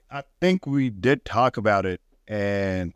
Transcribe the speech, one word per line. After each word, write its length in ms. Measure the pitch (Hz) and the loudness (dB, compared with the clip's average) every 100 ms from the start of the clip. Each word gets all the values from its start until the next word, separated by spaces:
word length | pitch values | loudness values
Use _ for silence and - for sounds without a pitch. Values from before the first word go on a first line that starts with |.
| _ | _
I 140 | 139 - _ | -14 -14 _
think 260 | 175 185 143 | 2 2 0
we 240 | 139 131 | -2 -2
did 340 | 98 120 147 | 0 2 2
talk 320 | - 107 127 123 | 0 0 0 2
about 300 | 104 101 92 | 2 2 0
it, 140 | 90 _ _ - | -6 _ _ -8
and 640 | 107 101 101 98 92 87 | -4 -2 -2 -2 -2 -4